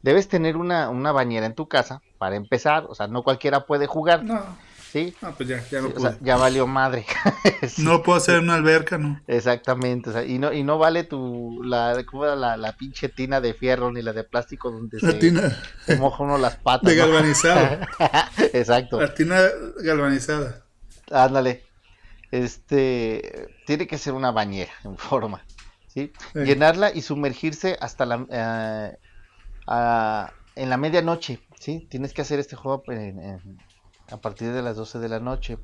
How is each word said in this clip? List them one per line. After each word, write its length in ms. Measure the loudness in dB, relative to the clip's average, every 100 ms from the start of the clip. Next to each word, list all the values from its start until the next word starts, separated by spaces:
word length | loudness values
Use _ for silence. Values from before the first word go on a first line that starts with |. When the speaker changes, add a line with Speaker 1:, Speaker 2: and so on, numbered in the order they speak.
Speaker 1:
Debes 260 | 6 4 4
tener 300 | 0 0 -2
una, 320 | -2 0 -2
una 220 | -2 0
bañera 340 | 2 0 -2 -4
en 80 |
tu 120 | -6 0
casa, 360 | 0 0 -8 _ _
para 180 | -4 -4
empezar, 480 | -2 0 2 0 -2
o 60 |
sea, 120 | -8 -6
no 160 | -2
cualquiera 420 | 0 0 2 0
puede 220 | 0 -2 0
jugar. 360 | -2 2 2
Speaker 2:
No. 160 | 2 -6 -6 -18 -20 -20 -8
Speaker 1:
¿Sí? 220 | -6 -6 -8
Speaker 2:
No, 120 | -14
pues 140 | -8 -6
ya, 160 | -6 -6
ya 100 | -6
no 80 | -4
Speaker 1:
Sí, 60 | -2
o 40 |
sea, 100 | -2
Speaker 2:
pude. 80 | -2
Speaker 1:
ya 160 | 2 4
valió 300 | 4 4 0
madre. 400 | 2 0 -2 -4
<laughs> 560 | -2 -2 2 0 0 -6
Sí. 180 | -2
Speaker 2:
No 180 | 2 4
puedo 160 | 4 2
hacer 220 | 4 4
una 160 | 4 2
alberca, 420 | 6 4 2 -4
¿no? 240 | -4 -6 -2
Speaker 1:
Exactamente, 840 | 0 2 0 0 -2 0 -2 -4
o 20 |
sea, 120 | -4
y 140 | -4 -2
no, 140 | -2
y 120 | -2
no 120 | 0 4
vale 280 | 4 2
tu, 580 | -4 -8 -8 -8 -10 -8
la, 320 | -2 0 2 0 -4
¿cómo 140 | -4
era? 100 | -2 0
La, 200 | -2 -2
la 160 | -6 -8
pinche 320 | -14 -8 -8
tina 320 | -6 -2 0
de 140 | -2
fierro, 360 | -2 0 0 -2
ni 100 | -4
la 100 | -6
de 120 | -8
plástico 460 | -4 -6 -6 -10 -10
donde 260 | -8 -12 -2
Speaker 2:
La 120 | 0
Speaker 1:
se, 60 | 4
Speaker 2:
tina 420 | 4 4 0 -2 -12 -12 -2
Speaker 1:
se 100 | 2
moja 280 | 2 0
uno 140 | 0 2
las 180 | 0 0
patas, 340 | 0 4 6
Speaker 2:
de 60 | 6
Speaker 1:
¿no? 60 | 8
Speaker 2:
galvanizado. 640 | 6 4 4 4 6 4 0 -8 0 2
Speaker 1:
<laughs> 400 | 4 0 2 2
Exacto. 480 | 4 4 2 2 0
Speaker 2:
La 140 | 0
tina 240 | 0 2 6 4 4 -10 -6
galvanizada. 880 | 0 2 2 0 -2 -4 -4 -10 _ _ -20 -20 0
Speaker 1:
Ándale. 520 | 4 6 6 2 -2 _ _ _ _ -20 -20 -6
Este, 1160 | -4 -4 -6 _ 2 2 0 -2 -4 -8 -14 -16 _
tiene 220 | -4 -4 -4
que 100 | -6
ser 160 | -6
una 180 | -2 -2
bañera 400 | 0 -2 -6 -8 -12
en 140 | -16 -14
forma, 460 | -2 -2 -2 -10 -16 -20 -20 _ _
¿sí? 260 | -10 -10 -12 -14
Speaker 2:
Sí. 80 | -4
Speaker 1:
Llenarla 500 | 2 6 4 4 0
y 100 | -2
sumergirse 720 | -6 -2 -2 -2 -6 -4 -4 -4
hasta 260 | -8 -4 -4
la... 200 | -2 -4
Eh, 680 | -4 -4 -4 -6 -6 -10 -14 _ -20 -20 _ -18 -16 -4
a, 640 | 0 2 2 0 -2 -8 -16 _ -8
en 120 | -4
la 80 | -2
medianoche, 640 | 2 0 0 -4 -6 -12 _ _
¿sí? 260 | -10 -10 -10
Tienes 220 | -10 -8
que 100 | -8
hacer 180 | -4 -4
este 160 | -4 -10
juego 260 | -6 -6 -6
en, 320 | -10 -10 -12
en, 200 | -14 -14 -18 -20 _ _ _ _ _
a 60 | -12
partir 360 | -12 -8 -8
de 100 | -6
las 140 | -6 -8
doce 220 | -10 -10
de 100 | -8
la 120 | -6
noche. 380 | -6 -8 -8 -12